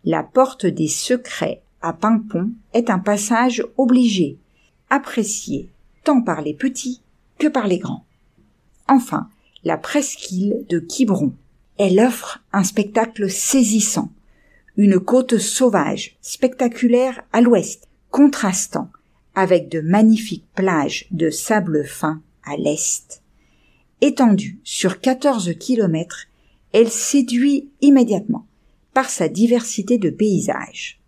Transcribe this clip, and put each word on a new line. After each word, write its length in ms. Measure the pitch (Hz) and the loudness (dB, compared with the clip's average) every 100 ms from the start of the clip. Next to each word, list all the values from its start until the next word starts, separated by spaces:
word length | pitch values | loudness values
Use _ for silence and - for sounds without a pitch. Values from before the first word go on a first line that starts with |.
la 200 | 160 160 | -2 -2
porte 420 | - - 262 - 190 | 0 2 2 0 -4
des 220 | - 156 | -2 -4
secrets 720 | - - 247 - - - - _ _ | -4 -2 -4 -4 -6 -6 -6 _ _
à 120 | 165 | -8
Pimpon 580 | 165 214 226 - 170 196 240 _ | -2 0 0 -2 -6 -6 -8 _
est 160 | 240 233 | -2 0
un 100 | 185 | -2
passage 640 | 190 208 208 226 247 233 - - | 0 -2 0 0 0 -2 -6 0
obligé, 600 | 254 254 240 190 143 139 _ _ _ _ _ | 2 4 4 2 -2 -4 _ _ _ _ _
apprécié 800 | 277 277 - 208 - - 143 - _ _ _ | -4 -2 -4 -4 -6 -8 -8 -10 _ _ _
tant 180 | - 269 | 2 2
par 200 | 233 156 | 2 -4
les 120 | 151 | -6
petits 480 | 147 269 - 254 254 _ _ _ _ | -4 -6 -4 -10 -10 _ _ _ _
que 80 | 294 | -2
par 200 | 269 208 | 0 -2
les 120 | 180 | -2
grands. 260 | - - _ _ _ _ _ _ _ _ - | -4 -12 _ _ _ _ _ _ _ _ 2
Enfin, 420 | 269 - - - _ _ _ | 2 2 -8 -8 _ _ _
la 140 | 165 160 | -6 -4
presqu'île 880 | - 294 285 - - 180 202 247 - | -2 -4 -4 -10 -8 -4 -2 -4 -4
de 100 | 170 | -6
Quiberon. 540 | 165 - 233 180 139 - _ _ _ - | -4 -2 0 0 -2 -6 _ _ _ -2
Elle 220 | 196 185 | 2 4
offre 440 | 247 233 - - _ | 2 0 -12 -16 _
un 100 | 196 | -2
spectacle 680 | 190 - 202 226 226 226 190 | 0 -2 -2 -2 -4 -4 -6
saisissant, 840 | 190 - 269 214 220 - - - _ _ _ _ _ _ - | -4 0 2 4 2 0 -4 -6 _ _ _ _ _ _ 2
une 220 | 202 185 | 4 4
côte 400 | 185 247 254 226 | 4 2 2 -2
sauvage, 760 | - - 254 196 143 - - _ | -2 0 2 2 -2 -4 -10 _
spectaculaire 1040 | - - 254 262 240 240 240 240 262 247 _ | -16 -2 -2 0 -4 0 2 2 0 -4 _
à 80 | - | 2
l'ouest, 460 | 240 214 139 - _ _ _ | 4 4 2 -12 _ _ _
contrastant 760 | - 285 285 202 180 - - - _ _ _ _ | 4 4 4 -2 -2 -6 -6 -8 _ _ _ _
avec 360 | - 185 180 - | -2 2 2 2
de 120 | 165 | -6
magnifiques 640 | 156 202 220 220 - 170 _ | 2 4 6 4 0 -12 _
plages 540 | - 190 165 143 - - | -4 0 0 -2 -6 -8
de 180 | 160 160 | -2 -2
sable 560 | 156 - 214 180 151 143 | -2 -2 -2 0 -2 -4
fin 360 | - 156 156 _ _ | -6 -6 -6 _ _
à 140 | - 147 | -8 -2
l'est. 680 | 147 151 - - _ - _ _ _ _ _ _ _ _ | -2 -2 -4 -6 _ -20 _ _ _ _ _ _ _ _
Étendue 580 | 294 285 240 196 - - | 0 4 4 4 0 -12
sur 360 | - - 185 185 | -12 -4 -4 -2
quatorze 560 | 262 262 285 240 175 160 | -2 0 0 0 -4 -8
kilomètres, 680 | - 240 190 160 170 - - _ _ _ _ | -2 0 0 -2 -6 -12 -20 _ _ _ _
elle 160 | 208 226 | 2 4
séduit 800 | - - 285 240 240 277 277 - _ | 2 0 0 2 0 2 0 -4 _
immédiatement 640 | 285 269 240 196 - - - _ _ _ _ | 6 6 4 0 -2 -8 -8 _ _ _ _
par 160 | 262 262 | -4 -4
sa 200 | - 160 | -2 -2
diversité 680 | 139 233 240 233 - 190 240 | 2 2 2 0 -8 -2 0
de 120 | 180 | 0
paysages. 880 | - 214 175 - - - - - _ | 0 0 0 -2 -6 -8 -14 -16 _